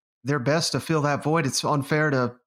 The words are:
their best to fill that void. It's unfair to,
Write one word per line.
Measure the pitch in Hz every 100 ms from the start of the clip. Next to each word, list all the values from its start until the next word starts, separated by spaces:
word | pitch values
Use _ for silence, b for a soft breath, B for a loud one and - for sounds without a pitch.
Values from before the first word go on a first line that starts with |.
| _ _
their | 120 143
best | 123 160 -
to | 135
fill | - 156
that | 143 143
void. | 147 165 135
It's | -
unfair | 123 143 131 151 156
to, | 131 120 -